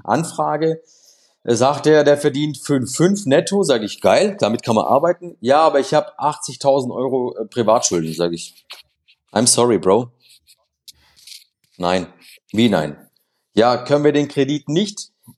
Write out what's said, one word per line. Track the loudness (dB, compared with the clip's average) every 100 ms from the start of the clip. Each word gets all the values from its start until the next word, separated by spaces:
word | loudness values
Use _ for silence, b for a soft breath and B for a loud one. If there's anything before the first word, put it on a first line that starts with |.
Anfrage, | -4 -2 -2 -4 -4 -2 -2 -4 _ b b b b b -2
äh, | 2
sagt | 2 2 4
der, | 4
der | 4 2
verdient | 0 -2 -4 -6
fünf | -4 -2 -2
fünf | 0 0 0 0
netto, | 0 2 0
sag | 0 0
ich, | -2 -2
„Geil, | 2 2 2 0
damit | -2 -2
kann | 0 0
man |
arbeiten.“ | 2 2 2 -2 -8 -6
„Ja, | 0 2
aber | 4 2
ich | 0
hab | -2 -2 -4
achtzigtausend | -6 -6 -10 -4 0 0 -2
Euro, | -6 -4 -4 -4 -8
äh, | -8
Privatschulden“, | -2 2 2 2 -2 -4
sag | -4 -4
ich. | -6 -12 _ -20 -20 _ _ _ _ _
„I'm | -2 0
sorry, | 2 2 2
Bro.“ | 2 2 0 _ b b _ _ _ _ -20 -20 B B B B B _ _ -6
„Nein.“ | -2 -2 -4 _ b b _
„Wie | 0 2
nein?“ | 2 -2 -8 _ _ _ _ _
„Ja, | 0 2 0
können | 0 0
wir | 2
den | 0 -2
Kredit | -2 -2 -4 -4
nicht | -4 -4 -6 -18 _ _